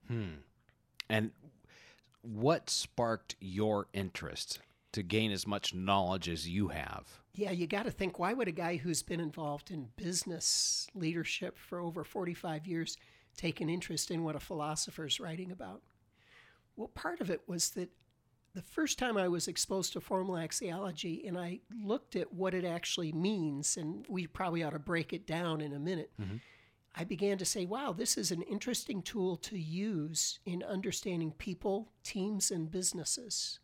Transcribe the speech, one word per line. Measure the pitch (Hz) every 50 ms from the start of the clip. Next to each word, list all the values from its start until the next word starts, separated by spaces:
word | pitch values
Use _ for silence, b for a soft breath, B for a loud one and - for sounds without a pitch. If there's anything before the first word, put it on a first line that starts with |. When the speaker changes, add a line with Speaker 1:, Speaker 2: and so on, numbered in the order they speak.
| _ -
Speaker 1:
Hmm. | 120 117 107 92 78 73 - _ _ _ _ _ _ _ _ _ _ _ - _
And | 110 110 107 113 - - - 160 - _ _ B B B B B B B B B _ _
what | - 117 110 104 113 139 165 - - -
sparked | - - - - - - 120 117 113 104 - - - _
your | 95 95 92 98 107 107 107 101 101 -
interest | _ 98 98 92 - - - 76 - - - - - - - _ _ _ _ _ -
to | - 98
gain | 87 104 110 110 110
as | 101 95 -
much | 104 101 101 - - -
knowledge | 90 92 98 101 98 95 90 95 95 85 87
as | 85 80 78 85
you | 85 98 104 87
have? | 76 82 71 - 101 98 95 - - - - _ _
Speaker 2:
Yeah, | - 208 196
you | 190 175 175 160
gotta | 208 202 - 180
think, | 170 - 202 185 156 -
why | 175 185
would | 226 269 240 185
a | 165
guy | 160 175 170 175 165
who's | 127 180 160 - -
been | - 175 165
involved | 170 156 151 - 160 147 147 147 - -
in | 185 156 135 113 117 -
business | 220 170 185 170 - - 170 165 - - - - - - - - - - -
leadership | 190 170 160 170 170 160 - - - - - - -
for | - - - 175
over | 175 170 160 170 151
forty-five | - - 214 185 175 175 - - - 160 151 156
years | 190 170 165 160 - - B B B B B B B B
take | - - 170 160 -
an | 170 151
interest | 165 180 170 - 175 151 - -
in | 185 165 165
what | 160 151 143
a |
philosopher's | - - 196 156 147 151 156 156 - - - - 160 143 - -
writing | - 175 160 170 185 180
about? | 185 180 - 92 92 - - _ _ _ _ _ B B B B B B B B B B B B _ -
Well, | 220 -
part | - - - 320 349 339
of | 247 175
it | 175 - - -
was | 180 170 - -
that | - 202 180 175 - _ _ _ _ _ _ _ _ _ _ _ _
the | 185
first | - - - - 320 285 - -
time | 262 254 220 202
I | 190 180
was | 175 170 156 -
exposed | 170 - - - 196 190 175 -
to | - 180
formal | 160 - 196 190 185 196 185
axiology | 170 165 156 - - - 190 165 180 196 196 170 151 - 180 160 - - 208
and | 175 180
I | 175 170 180 - - _ - 240 208
looked | 196 214 277 - - -
at | 208 170 - -
what | 175 190 190 180
it | 185 180
actually | 180 165 170 - - - - 175 156
means, | 156 156 175 196 220 202 165 156 143 139 151 - -
and | - 160 151 175 202 - -
we | 202 185 180
probably | 160 - - 190 180 165 170 165
ought | 151
to | 139 151
break | 143 196 175 165 156 -
it | - - 202 -
down | 160 165 180 170 160 156
in | 151 151 143
a | 143
minute, | 143 170 190 170 147 - - -
Speaker 1:
Mm-hmm. | 104 92 98 120 B B B B B B B B B B _
Speaker 2:
I | - 160
began | 180 196 160 196 202 202 190
to | 180
say, | - - 220 180
"Wow, | 180 208 254 285 269 180
this | 170 240 226 - -
is | 208 165
an | 190 -
interesting | - - - 208 - - 254 254 - - 269 196 175
tool | - - 226 185 185 180 170
to | - - 214 190
use | 160 156 160 180 202 220 214 165 147 156 165 151 - - - - _
in | - 175 180 -
understanding | - 208 190 196 202 175 - - 202 180 170 165 156
people, | 156 - - - 180 170 - 214 190 202 220 - _ _ _
teams, | - - 208 185 208 214 190 190 -
and | 202 170 160 160
businesses." | 165 185 185 - - 175 151 - - - 247 220 - - - - - -